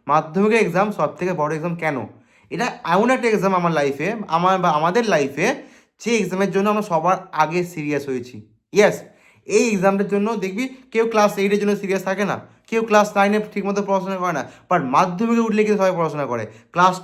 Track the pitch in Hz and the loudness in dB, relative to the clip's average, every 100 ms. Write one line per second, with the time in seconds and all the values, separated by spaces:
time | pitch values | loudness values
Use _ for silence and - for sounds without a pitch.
0 | - 151 151 180 214 226 190 170 214 208 | 0 0 0 0 2 2 2 0 -2 -2
1 | 147 - 185 151 151 156 175 170 160 131 | -4 -4 -4 -2 -4 -4 -6 -4 -4 -4
2 | 101 - _ _ - 160 240 - 165 180 | -8 -14 _ _ -12 -6 -6 -6 0 2
3 | 240 254 233 208 190 185 170 156 143 139 | 2 2 0 -2 0 0 0 0 0 -2
4 | 170 226 180 165 180 190 175 151 165 208 | -4 -6 -4 0 2 2 2 2 2 0
5 | 226 160 135 151 214 294 - - _ - | 2 2 0 -2 -2 -2 -8 -20 _ -10
6 | 214 226 180 185 196 190 208 214 208 160 | -2 0 0 -2 0 2 0 0 0 0
7 | 170 190 - 151 156 175 175 165 147 143 | 0 0 -2 -2 0 0 -4 -6 -4 -4
8 | 139 127 120 107 - _ _ 180 196 - | -4 -8 -8 -18 -20 _ _ 4 4 2
9 | - _ _ _ - 202 240 196 196 196 | -8 _ _ _ 0 2 4 2 2 2
10 | 202 202 208 233 185 190 262 - - 226 | 0 0 0 -2 -4 -4 -8 -8 -6 -2
11 | 226 220 208 202 196 202 202 202 190 190 | 0 2 2 2 0 2 0 -2 -2 -4
12 | 190 190 196 113 - _ - 226 226 208 | -4 -4 -2 -4 -10 _ -6 -4 2 4
13 | 208 202 202 208 208 208 190 202 196 196 | 4 2 2 2 -2 -6 -4 -2 0 -2
14 | 180 190 180 147 120 - - 175 131 143 | -2 -4 -2 -4 -6 -10 -2 -2 2 2
15 | 185 175 226 233 226 208 214 202 190 170 | 2 0 0 2 2 2 2 2 2 0
16 | 160 147 131 120 107 - _ 170 185 180 | -2 -4 -4 -4 -6 -14 _ 2 2 2